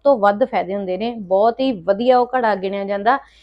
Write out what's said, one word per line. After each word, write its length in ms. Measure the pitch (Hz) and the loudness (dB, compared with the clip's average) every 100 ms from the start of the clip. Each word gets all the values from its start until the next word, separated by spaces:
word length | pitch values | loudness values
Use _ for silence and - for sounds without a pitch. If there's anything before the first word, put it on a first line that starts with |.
ਤੋਂ 140 | 277 247 | 0 4
ਵੱਧ 260 | 202 202 | 2 2
ਫਾਇਦੇ 300 | 254 196 - | 0 -2 -2
ਹੁੰਦੇ 240 | 202 190 185 | -4 -4 -4
ਨੇ। 160 | 233 233 | -4 -6
ਬਹੁਤ 420 | 180 190 220 226 | -2 2 2 2
ਹੀ 120 | 269 | -2
ਵਧੀਆ 460 | 202 165 196 247 247 | -2 -2 0 2 2
ਉਹ 120 | 240 254 | 2 0
ਘੜਾ 180 | 226 | 0
ਗਿਣਿਆ 300 | 196 196 202 | -2 -4 -6
ਜਾਂਦਾ, 340 | 196 202 208 277 - _ | -4 -2 0 -2 -4 _